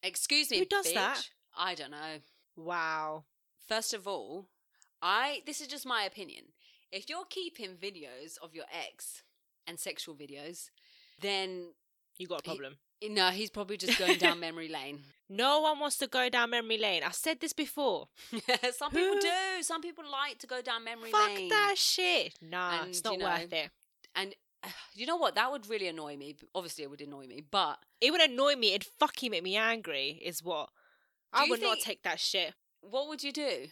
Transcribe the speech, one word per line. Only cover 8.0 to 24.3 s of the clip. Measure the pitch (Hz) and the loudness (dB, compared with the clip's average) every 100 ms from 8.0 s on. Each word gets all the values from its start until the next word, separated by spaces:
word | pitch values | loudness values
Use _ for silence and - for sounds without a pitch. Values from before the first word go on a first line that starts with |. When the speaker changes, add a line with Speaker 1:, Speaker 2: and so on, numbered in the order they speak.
| 143 127 156 - | -14 -14 -16 -16
Speaker 1:
of | 165 | -16
your | 160 - | -14 -12
ex, | 165 123 - - - _ _ _ _ - | -10 -10 -10 -14 -14 _ _ _ _ -12
and | 170 | -8
sexual | - 156 - | -8 -8 -10
videos, | 147 147 139 147 175 - _ _ - - _ | -12 -14 -14 -12 -12 -16 _ _ -20 -20 _
then | 202 196 190 185 175 - _ _ _ - | -2 -2 -2 -6 -10 -16 _ _ _ -16
Speaker 2:
You | 180 | -8
got | 165 170 | -6 -6
a | |
Speaker 1:
he | 151 | -8
Speaker 2:
problem. | 139 143 _ _ | -8 -14 _ _
Speaker 1:
No, | 214 208 185 | -4 4 4
he's | 185 214 | 4 -4
probably | - 190 208 | -6 -6 -4
just | 185 233 | 2 2
going | 185 180 | 6 6
down | 339 170 | 6 4
Speaker 2:
<laughs> | 165 | -4
Speaker 1:
memory | 165 160 | -6 -6
lane. | 156 135 143 - _ _ | -6 -8 -10 -14 _ _
Speaker 2:
No | 196 254 294 | 2 6 6
one | 311 294 | 6 2
wants | 294 - | 0 -2
to | 269 | -2
go | 262 247 | 2 2
down | 247 233 | 4 4
memory | 240 226 226 | 2 0 0
lane. | 214 175 | 2 2
I've | 147 | 0
said | - 320 320 | -2 -2 -2
this | 330 | -2
before. | - 302 - 277 180 - - - | -4 -4 0 2 0 -4 -18 -10
Speaker 1:
<laughs> | 226 - 247 254 | -8 0 2 2
Some | 247 285 | -2 -2
people | 302 370 | 2 4
Speaker 2:
Who? | 403 | 4
Speaker 1:
do. | 370 359 381 370 | 4 2 0 -2
Some | 330 330 | -2 -4
people | 339 330 302 | -6 -12 -8
like | 277 285 240 | -4 -4 -4
to | - | -8
go | 254 | -6
down | 247 226 | -2 -4
memory | 226 233 226 | -4 -8 2
Speaker 2:
Fuck | 427 415 | 4 4
Speaker 1:
lane. | 403 370 | 2 2
Speaker 2:
that | 427 403 392 | 4 4 4
shit. | - - 359 339 180 - | 4 4 4 4 2 -6
Nah, | 165 180 180 170 | -8 -2 0 0
Speaker 1:
And, | 170 | 0
Speaker 2:
it's | 180 | -2
not | 220 | -2
Speaker 1:
you | 190 | 0
know, | 185 | 2
Speaker 2:
worth | 170 175 | 0 0
it. | 165 151 _ _ _ - | -2 -4 _ _ _ -6
Speaker 1:
and, | - 196 | -4 -4